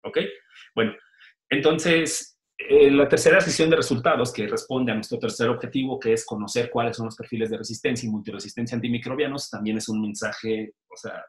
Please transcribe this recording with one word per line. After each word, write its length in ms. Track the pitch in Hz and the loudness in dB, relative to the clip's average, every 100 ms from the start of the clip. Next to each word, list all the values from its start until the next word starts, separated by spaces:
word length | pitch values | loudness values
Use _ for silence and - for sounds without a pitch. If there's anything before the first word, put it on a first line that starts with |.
¿ok? 140 | - 151 196 - _ - - | -2 -4 -4 -10 _ -20 -8
Bueno, 200 | - 110 - _ _ - _ _ | -2 -2 -2 _ _ -20 _ _
entonces, 880 | 143 151 165 175 165 156 - - _ _ - | 2 2 2 2 2 2 -4 -8 _ _ -16
eh, 320 | - 143 139 | 4 8 8
la 180 | 139 143 | 8 4
tercera 320 | 117 165 185 | 6 6 6
sesión 300 | 170 135 160 | 4 2 4
de 60 | |
resultados 580 | 160 - 117 - 120 123 | 4 2 0 2 2 0
que 140 | - 104 | -2 -4
responde 460 | 113 - 131 123 | -4 -4 -2 0
a 20 | |
nuestro 240 | 110 - - | -2 -4 -4
tercer 280 | 113 - 120 | -4 0 0
objetivo, 500 | 120 120 135 131 127 | 0 -4 -4 -4 -2
que 140 | 113 | 0
es 120 | 113 | 0
conocer 460 | - 104 101 123 120 | 0 -8 -4 -2 -2
cuáles 260 | 123 117 - | -2 -2 -4
son 80 | |
los 100 | 113 | -8
perfiles 360 | - - 113 110 | -8 -10 -4 -4
de 60 | 110 | -4
resistencia 500 | 110 110 135 120 117 | -8 -6 -4 -2 -4
y 40 | |
multiresistencia 640 | 107 101 98 101 - 117 | -6 -8 -12 -12 -8 -6
antimicrobianos, 720 | 120 120 120 127 135 139 139 - | -4 -4 -4 -4 -4 -4 -4 -10
también 300 | 101 107 110 | -6 -4 -4
es 120 | 107 | -4
un 120 | 107 | -4
mensaje, 720 | 107 104 107 104 113 110 107 _ _ | -6 -6 -8 -6 -6 -4 -6 _ _
o 80 | - | -16
sea 260 | 85 80 | -14 -14